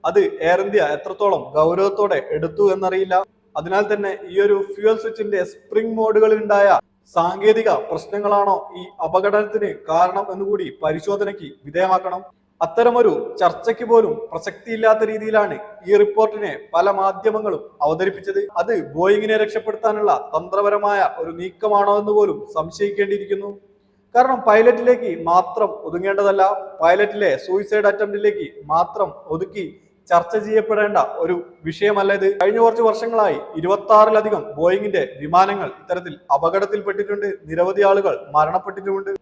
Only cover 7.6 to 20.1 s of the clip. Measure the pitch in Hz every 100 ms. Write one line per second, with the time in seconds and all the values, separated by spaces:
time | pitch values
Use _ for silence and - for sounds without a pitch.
7.6 | 220 165 - 160 - 202 202 202 196 185
8.6 | - 180 185 - 160 180 202 208 208 214
9.6 | 202 - - 160 180 190 196 190 196 202
10.6 | 208 - 160 160 202 202 202 196 147 -
11.6 | 143 165 190 185 185 180 - _ _ _
12.6 | 165 226 233 240 214 151 - - - -
13.6 | 226 226 233 226 202 151 - 165 202 -
14.6 | 233 226 220 220 214 220 214 214 202 147
15.6 | - - 180 208 208 208 214 214 196 135
16.6 | - 165 196 196 196 190 220 214 208 156
17.6 | - _ 147 160 190 196 196 196 202 175
18.6 | 175 208 135 147 190 208 214 214 214 226
19.6 | 220 220 220 214 208